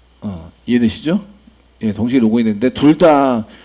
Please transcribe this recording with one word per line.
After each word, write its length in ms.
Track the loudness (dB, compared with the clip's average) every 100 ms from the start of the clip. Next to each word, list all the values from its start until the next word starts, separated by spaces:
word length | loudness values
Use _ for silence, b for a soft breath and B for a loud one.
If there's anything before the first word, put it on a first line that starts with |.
| _ _
어, 280 | -14 -14 -16 -12 -2
이해되시죠? 560 | 0 0 -2 -4 -4 -6 -20 _ _ _ -8
예, 100 | -6
동시에 260 | -4 -2 0
로그인 280 | 2 0 -2
됐는데 240 | -2 -4
둘 260 | 0 2 4
다 480 | 4 4 2 -2 -6 B